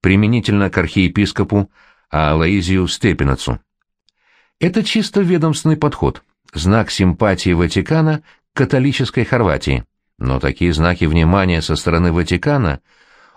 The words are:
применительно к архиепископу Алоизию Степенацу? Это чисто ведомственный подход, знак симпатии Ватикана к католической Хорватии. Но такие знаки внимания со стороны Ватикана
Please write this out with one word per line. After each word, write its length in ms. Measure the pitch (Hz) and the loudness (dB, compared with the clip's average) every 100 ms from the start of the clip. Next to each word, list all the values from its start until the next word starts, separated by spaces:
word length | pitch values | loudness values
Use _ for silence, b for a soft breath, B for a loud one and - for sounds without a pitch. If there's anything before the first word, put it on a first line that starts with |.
применительно 680 | 92 98 104 120 - 104 95 | 0 2 2 0 0 0 0
к 80 | 92 | 0
архиепископу 960 | 85 - 90 90 98 - 95 101 98 b b b b | -2 0 0 2 0 0 0 0 -2 b b b b
Алоизию 760 | 78 76 78 82 101 87 95 87 | -2 0 2 2 0 0 0 -2
Степенацу? 720 | - 107 76 69 65 - 58 _ _ _ _ _ _ _ _ _ - | -2 -2 0 0 -2 -4 -8 _ _ _ _ _ _ _ _ _ -4
Это 240 | 175 202 | -2 0
чисто 380 | - 220 - 202 | -2 -2 -2 0
ведомственный 560 | 180 180 160 151 160 156 | 0 2 0 0 0 0
подход, 460 | 147 - 139 - _ _ _ | -2 -2 -4 -4 _ _ _
знак 380 | - 87 113 90 | -4 2 2 0
симпатии 600 | - 92 87 107 90 92 | 0 0 2 0 0 0
Ватикана 720 | 85 85 98 95 160 156 151 b b b | 0 0 -2 0 0 0 -2 b b b
к 40 | - | -2
католической 680 | 127 135 135 - 123 - 113 | 0 0 0 -2 -4 -4 -2
Хорватии. 580 | 120 98 69 - 65 - _ _ - | 0 0 0 -2 -4 -4 _ _ -8
Но 220 | 60 65 | -4 -2
такие 340 | 69 67 87 | -2 0 0
знаки 320 | 78 85 90 82 | 2 0 2 0
внимания 560 | 82 80 98 92 82 | 2 4 4 2 0
со 140 | 78 78 | -2 -4
стороны 360 | - 82 87 | -2 0 2
Ватикана 680 | 82 85 90 147 143 92 65 b b b b b | 0 0 -2 0 0 0 -4 b b b b b